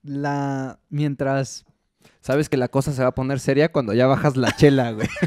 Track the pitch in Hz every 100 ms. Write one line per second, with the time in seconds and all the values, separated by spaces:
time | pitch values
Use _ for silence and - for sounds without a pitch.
0 | 143 139 143 143 139 135 131 - _ 147
1 | 151 139 135 139 135 - _ _ _ _
2 | _ _ - 139 151 135 123 135 143 131
3 | 127 131 131 139 - 135 160 151 117 113
4 | 131 135 147 131 120 - 151 135 120 110
5 | - -